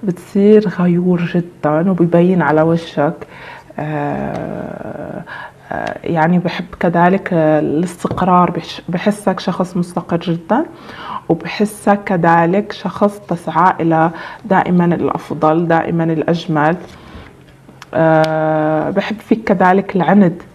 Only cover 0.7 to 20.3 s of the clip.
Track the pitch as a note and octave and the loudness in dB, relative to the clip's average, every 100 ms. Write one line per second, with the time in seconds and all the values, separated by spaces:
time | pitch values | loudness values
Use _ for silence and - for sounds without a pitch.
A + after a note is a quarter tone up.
0.7 | E3+ F3+ F3 F3+ F3+ E3+ F3 E3+ - D3+ | 0 0 2 2 0 0 -2 -4 -4 -2
1.7 | D3+ F#3 F3+ E3 E3+ F3 F#3 C#3+ D3+ D#3+ | 0 0 2 2 4 4 4 2 4 4
2.7 | E3+ - - C#3+ - - - - - - | 2 -2 -2 -2 -2 -14 -18 -20 -20 -18
3.7 | - D3+ D3+ D3 C#3 C#3 - - - - | -12 -8 -6 -4 -4 -6 -6 -8 -8 -10
4.7 | - - - - - - - - - - | -12 -12 -12 -10 -12 -12 -14 -14 -18 -10
5.7 | - A1 - - E3+ D#3+ F3 E3+ - F3+ | -8 -6 -8 -4 0 2 2 0 -6 -10
6.7 | - F3+ E3+ F3 G3 F#3+ E3+ D#3 D#3 D3+ | -4 -2 2 2 2 0 0 2 2 0
7.7 | C#3+ F3 - - - F3+ F3+ F3 E3 - | -2 -4 -4 -6 -2 2 4 4 0 -8
8.7 | - - F3 - G#3 - F#3 - F3+ F3+ | -14 -8 -4 -2 -2 -2 -4 -4 -4 -4
9.7 | F#3 F3 - F3+ E3+ F3 E3 - A3+ E4+ | -2 -4 -6 -4 -4 -2 -6 -2 -2 -2
10.7 | - - - - - - E3 F3 - G#3 | -8 -20 -16 -12 -12 -2 -2 -2 -4 -4
11.7 | - - G3+ G#3 F#3+ E3+ E3+ E3 F#3+ G#3 | -2 0 0 0 0 4 4 4 0 -2
12.7 | - G3 - G#3 G3+ - E3+ - D#3+ F3+ | -8 -8 0 -2 -2 -8 -8 -4 2 2
13.7 | F3+ E3 D#3+ D#3+ E3 - - A3 F#3+ - | 2 0 2 2 -2 -14 -14 -2 0 2
14.7 | F3+ F3 E3 C#3 - - D3 D#3 D#3+ E3+ | 2 2 2 -2 -4 -6 -2 2 2 2
15.7 | E3 - E3+ E3 D#3+ - E3+ - D#3 D3+ | 0 0 -2 0 -2 0 -2 0 0 0
16.7 | F3 - - - - - - - - - | 0 -6 -20 -20 -20 -20 -20 -20 -20 -20
17.7 | - - - D#3+ D#3+ D#3 D#3 D#3 D#3 D#3 | -20 -8 0 4 4 2 0 0 0 0
18.7 | D#3 D#3 F#3 - G#3+ - A3 A3 F#3+ F#3 | 0 -2 -4 -4 -8 -2 -2 0 2 4
19.7 | F#3 G3 F#3 D#3 G3+ F#3 | 4 2 -2 4 6 4